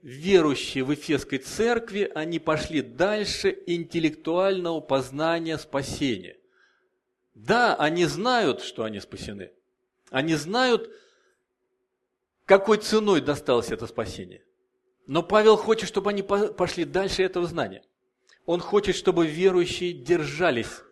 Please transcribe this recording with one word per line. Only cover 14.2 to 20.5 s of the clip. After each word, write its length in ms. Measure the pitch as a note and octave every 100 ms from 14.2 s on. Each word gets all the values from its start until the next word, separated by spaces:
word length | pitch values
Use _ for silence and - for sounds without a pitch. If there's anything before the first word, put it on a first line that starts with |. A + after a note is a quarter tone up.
| F2+ F#2+ _ _ _ _ _ _ -
Но 160 | D3
Павел 340 | E3+ G#3+ G#3+ G#3+
хочет, 320 | G#3+ A3 F#3+
чтобы 220 | G#3 F#3+
они 100 | G3+
по-, 320 | G3 G3+ G#3
пошли 320 | - F3 - D3+
дальше 380 | E3 F#3+ -
этого 220 | F#3 F#3 F3
знания. 380 | E3 A2 F#2+ _ _ _ _ _ _ -
Он 160 | F3
хочет, 340 | - G#3 G3 F3
чтобы 320 | - F3 E3
верующие 640 | D3+ F#3+ F#3 F3 - F3+
держались 920 | D#3 B2+ E3+ D3 C#3+ F3